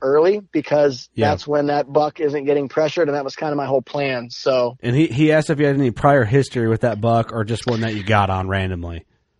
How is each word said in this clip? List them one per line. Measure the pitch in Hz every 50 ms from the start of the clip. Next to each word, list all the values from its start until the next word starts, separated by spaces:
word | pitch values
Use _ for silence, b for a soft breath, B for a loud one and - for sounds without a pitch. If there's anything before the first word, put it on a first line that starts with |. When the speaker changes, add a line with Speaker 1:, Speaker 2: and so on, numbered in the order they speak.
| 139
Speaker 1:
early | 135 143 151 165 185 208 208
because | 202 _ - 156 131 - 147 151 147 143 131 120 - - -
Speaker 2:
Yeah. | 113 110 147
Speaker 1:
that's | 151 147 -
when | 147 147 147 143
that | 143 143 147 139 131 143
buck | 151 151 151 - -
isn't | 156 143 143 151 135
getting | 143 143 147 143 120
pressured, | - 156 156 151 - 175 165 143
and | 139
that | 147 139
was | 135 -
kinda | - 160 151 147
my | 143 139
whole | 131 139 135 123
plan. | - - 147 143 135 131 123 120 120
So | - - - 143 131 127 123 120 123 - -
Speaker 2:
And | 120 120
he, | 139 160
he | 156 117 127 156 156 151
asked | 156 151 -
if | 156 135
you | 147
had | 143 139
any | 139 139 120 104
prior | - - 143 143 139 120
history | 104 127 139 127 - - 127 113 110
with | 113 110
that | - 120 107 104
buck | 110 117 117 117 113 - 113
or | 117 110
just | 101 117 104 -
one | 123 117 110 113
that | 113 107
you | 104 95
got | 101 110 104 98 95
on | 95 92 92 95
randomly. | 95 95 95 92 92 87 87 87 85 82 - _ _ _ _ _ _ _